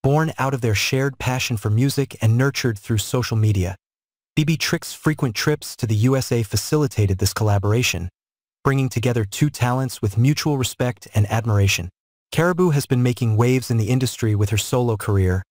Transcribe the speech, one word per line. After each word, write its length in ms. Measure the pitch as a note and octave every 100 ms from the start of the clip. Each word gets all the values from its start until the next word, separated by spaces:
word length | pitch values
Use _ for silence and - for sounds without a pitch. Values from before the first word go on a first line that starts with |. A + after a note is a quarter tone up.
born 280 | C3+ D3 D#3+ -
out 140 | C3
of 80 | C3+
their 140 | A2+ G2+
shared 420 | - C3+ C#3 C3+
passion 400 | - B2+ - A#2
for 120 | A2
music 460 | G#2+ C#3 C#3+ C3+ -
and 160 | A#2 A2+
nurtured 420 | C3+ C3+ B2+ G#2+
through 200 | - A2
social 360 | - B2+ A#2 A2+
media. 400 | G#2+ G2 F2+ F#2 _ _ _ _ _ -
B 100 | D#3
B 100 | D#3+
Tricks' 380 | - E3 -
frequent 420 | - - D3+ C3+ G#2+
trips 400 | - D3+ - -
to 100 | A2+
the 80 | G#2+
U 200 | B2 C3+
S 160 | -
A 120 | A#2+
facilitated 760 | A2+ G#2+ - D3+ C#3+ - G2+ F#2
this 160 | G2+
collaboration, 760 | - G#2+ G2+ G2 A2+ B2 E2 F2 _ _ _ _ _
bringing 240 | - C3+ C3+
together 380 | A#2+ B2 A#2+ G#2
two 240 | - D3
talents 520 | - B2 B2+ C3+ -
with 160 | G#2 G2+
mutual 400 | B2+ D3 D#3 C#3+
respect 520 | B2 - B2 A#2 -
and 160 | G#2+ G2+
admiration. 600 | A2 A2+ G#2 G2 - F2 _ _ _ _
Caribou 380 | - E3+ F3 F3+
has 160 | C#3+ -
been 180 | B2+
making 320 | B2 A#2+ A#2 G#2+
waves 340 | A#2+ C3 A#2+
in 80 | A#2
the 120 | G#2+
industry 440 | B2+ B2+ - A2+
with 180 | G#2 G#2
her 60 | A2
solo 380 | - B2+ B2 A2
career 480 | - G2 F#2 F#2 -